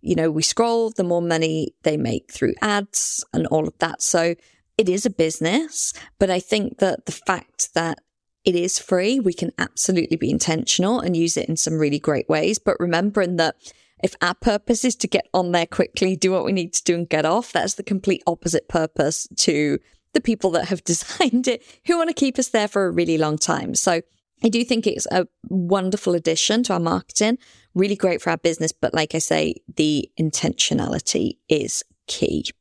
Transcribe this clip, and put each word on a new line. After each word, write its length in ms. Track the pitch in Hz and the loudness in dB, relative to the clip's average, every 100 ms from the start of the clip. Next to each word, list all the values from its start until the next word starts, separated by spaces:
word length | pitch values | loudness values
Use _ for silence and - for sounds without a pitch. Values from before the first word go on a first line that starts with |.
you 140 | - | 0
know, 160 | 170 165 | 0 2
we 120 | 156 | 0
scroll, 480 | 160 - 233 233 226 | -2 0 0 2 0
the 140 | 220 | -2
more 160 | 180 175 | 0 0
money 540 | 170 165 160 160 151 _ | 0 0 0 0 -4 _
they 140 | _ 147 | _ -4
make 360 | 123 113 _ | -2 -4 _
through 220 | - - - | -4 -2 0
ads 640 | 214 208 202 - - - - | 0 -2 -2 -4 -4 -6 -6
and 140 | 160 165 | -4 0
all 180 | 156 156 | 0 -2
of 100 | - | -2
that. 220 | 165 - | -4 -2
So 340 | - 175 165 170 _ _ _ - | -2 0 0 -2 _ _ _ 0
it 100 | 202 | 2
is 160 | 185 | 2
a 60 | 220 | 0
business, 800 | 190 160 156 160 220 320 - - - - _ | 0 0 0 0 0 -2 -4 -6 -6 -16 _
but 120 | 190 | 2
I 100 | 185 | 2
think 380 | - 214 202 - | 0 -2 -2 0
that 260 | 190 - | 0 0
the 80 | - | -6
fact 640 | - - 185 - _ - | -8 -4 -4 -4 _ -4
that 240 | - 165 160 _ _ _ _ | -2 -2 -6 _ _ _ _
it 120 | - 175 | 0 2
is 220 | 175 - | 0 -4
free, 420 | - 180 196 269 | -2 0 2 2
we 140 | 196 | 0
can 180 | 175 - - | -2 -6 -4
absolutely 580 | - - - 185 - 160 | -6 -4 0 0 0 -2
be 140 | - | -2
intentional 680 | 139 - 160 - - 185 240 | -2 0 -2 -2 0 2 0
and 180 | - 175 | 0 0
use 200 | 170 - | 0 0
it 120 | - | -2
in 80 | 160 | -2
some 220 | - 160 | -2 0
really 220 | 151 147 | 0 0
great 280 | - 143 - | 0 -2 0
ways. 300 | 156 - 208 | 0 0 0
But 220 | - - | -2 0
remembering 560 | 175 165 202 208 180 175 | 0 2 2 0 0 2
that 180 | 160 - - - _ _ | 0 -2 -16 -20 _ _
if 140 | 185 - | -2 0
our 140 | 175 | -4
purpose 500 | 185 - 208 - 233 | 0 0 0 0 0
is 120 | 254 - | 0 -2
to 100 | - | 0
get 220 | - - | -2 0
on 200 | 185 180 | 0 2
there 140 | 175 165 | 2 0
quickly, 500 | - 175 - 185 185 | 0 -2 2 0 2
do 160 | 185 | 2
what 120 | 185 | 2
we 60 | - | 0
need 220 | 190 175 | 0 -2
to 100 | - | -4
do 140 | - 170 | 0 0
and 120 | 170 | 2
get 160 | 156 | 0
off, 280 | 156 196 247 | 2 0 0
that's 220 | - - | -2 -2
the 100 | - | -4
complete 380 | 202 190 190 190 - | -4 -2 0 0 0
opposite 420 | 170 175 160 - | -2 0 -2 0
purpose 600 | 170 160 - 147 160 - - | -2 -2 0 -2 -2 -8 -2
to 420 | - 147 151 143 _ _ _ | 0 2 2 0 _ _ _
the 80 | 302 | -2
people 300 | - 220 190 | 0 0 2
that 160 | 170 - | 0 -2
have 140 | 190 | -4
<laughs> 0 | |
designed 600 | - 170 - - 285 233 254 | -2 -4 -4 0 2 2 0
it, 160 | 226 - - - | -2 -6 -16 -2
who 120 | 339 | 0
wanna 140 | 330 | 0
keep 240 | 330 277 254 | 0 0 0
us 100 | 254 | 0
there 180 | 226 208 | 0 0
for 200 | - 190 | 0 0
a 40 | |
really 280 | 170 170 160 | 0 2 2
long 200 | 156 156 | 2 0
time. 380 | - 156 - - | 0 -2 -2 0
So 240 | - 170 - _ _ _ | 0 0 -4 _ _ _
I 60 | 233 | 0
do 160 | 226 | 2
think 240 | 240 233 220 | 0 2 0
it's 180 | - - | -2 -2
a 160 | 185 180 _ - | 0 0 _ -6
wonderful 680 | 190 175 196 185 190 - 175 | -2 0 0 0 -2 0 0
addition 480 | 165 160 - 220 | 0 0 2 2
to 80 | 247 | 2
our 80 | 180 | 0
marketing, 580 | 165 180 - - 214 240 _ _ _ 180 | 0 -2 -2 0 0 0 _ _ _ 0
really 180 | 196 | 0
great 260 | 202 185 170 | 2 0 0
for 100 | - | -2
our 80 | 165 | 0
business. 340 | 170 160 160 | 0 0 -4
But 200 | - - | -2 -2
like 220 | - 156 | 0 0
I 40 | 160 | -2
say, 360 | - 156 156 - - - | 0 0 0 -4 -12 0
the 340 | 151 147 - - | 2 2 -2 -2
intentionality 1160 | 160 - 151 - - - - - - - 90 - _ | -2 0 -4 0 0 0 -2 -4 -2 -2 -2 -6 _
is 360 | 156 - - - _ - | 0 0 -6 -8 _ -12
key. 380 | - - 76 - - | -4 -2 -2 -6 -12